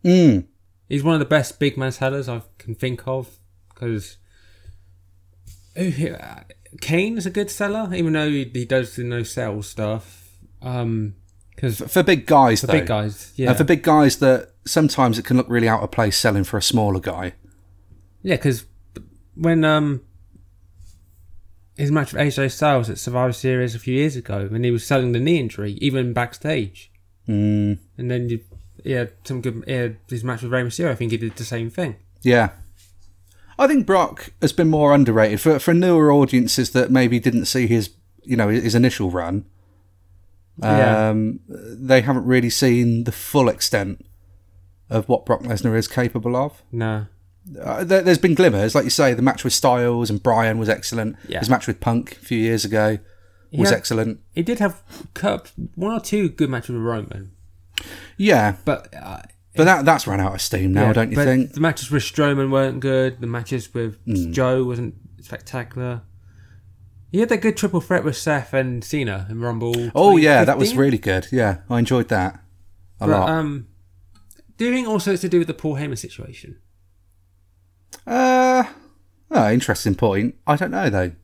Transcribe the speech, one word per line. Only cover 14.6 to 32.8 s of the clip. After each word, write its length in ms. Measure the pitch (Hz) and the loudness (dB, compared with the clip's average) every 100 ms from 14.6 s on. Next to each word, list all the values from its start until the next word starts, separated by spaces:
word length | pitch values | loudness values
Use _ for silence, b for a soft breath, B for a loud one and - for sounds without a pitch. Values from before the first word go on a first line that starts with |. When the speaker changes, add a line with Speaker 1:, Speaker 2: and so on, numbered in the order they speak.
| - | -4
Speaker 1:
sometimes 520 | - 156 - 127 113 | 0 2 2 2 0
it 80 | - | 0
can 120 | 127 | 0
look 120 | 123 | 2
really 180 | 120 113 | 0 2
out 120 | 110 | 0
of 80 | 101 | -2
place 260 | - 110 - | -2 0 0
selling 260 | 120 101 | 0 0
for 140 | 92 107 | -2 -2
a 40 | |
smaller 380 | - 117 107 95 | 0 0 0 -2
guy. 340 | 98 85 92 - - _ _ _ _ - _ _ | -4 -8 -10 -12 -20 _ _ _ _ -20 _ _
Speaker 2:
Yeah, 140 | 185 160 | -4 0
'cause 280 | 143 117 - - - - - - _ - | 0 -2 -8 -20 -20 -20 -20 -20 _ -4
when, 280 | 165 165 | 0 2
um, 380 | 156 156 151 135 - - - - - _ _ _ - - _ _ - - - - _ - | 2 2 0 -4 -8 -20 -20 -20 -20 _ _ _ -20 -20 _ _ -20 -20 -20 -20 _ -6
his 160 | 143 | -2
match 200 | 151 135 | 0 -2
with 80 | - | -2
A 80 | 147 | -2
J 180 | 135 135 | 0 -4
Styles 400 | - 151 135 113 | 0 0 2 -2
at 80 | - | -6
Survivor 360 | - 123 127 | -6 -2 -2
Series 420 | 120 131 127 123 113 | -2 -2 -2 -2 -6
a 40 | |
few 140 | 131 | -4
years 220 | 127 151 135 | 0 0 -4
ago, 320 | - 101 98 | -8 -6 -4
when 140 | 110 | -2
he 80 | 123 | 0
was 140 | 117 - | 0 0
selling 260 | 139 127 | 0 0
the 80 | 120 | 0
knee 200 | 139 170 | 0 0
injury, 340 | 117 - 104 | -2 -6 -8
even 400 | 104 139 131 123 | -4 -2 -2 -2
backstage. 760 | 120 120 - 147 156 101 - - _ _ _ - | -4 -6 -8 -6 -4 -6 -10 -20 _ _ _ -4
Speaker 1:
Mm. 500 | 104 104 104 104 98 _ - | -2 0 0 0 -4 _ -10
Speaker 2:
And 120 | 123 | -6
then 180 | 123 120 | -4 -4
you, 100 | 117 - - - - | -6 -10 -20 -20 -16
he 80 | - | -6
had 200 | 127 117 _ - | -4 -4 _ -10
some 160 | 127 | -6
good, 220 | 123 113 - | -6 -8 -6
he 60 | |
had 240 | 131 120 107 _ | -4 -4 -6 _
his 140 | 120 | -8
match 180 | 120 113 | -6 -6
with 100 | 120 | -4
Rey 120 | 127 | -2
Mysterio, 260 | 123 - 170 | -4 -4 -4
I 40 | 120 | -2
think 160 | 117 | -4
he 60 | 113 | -4
did 180 | 113 - | -4 -8
the 80 | 117 | -10
same 240 | 120 117 | -6 -6
thing. 280 | - 165 104 - _ | -6 -6 -8 -20 _
Speaker 1:
Yeah. 260 | 127 120 107 - - - | 2 4 2 -4 -20 -20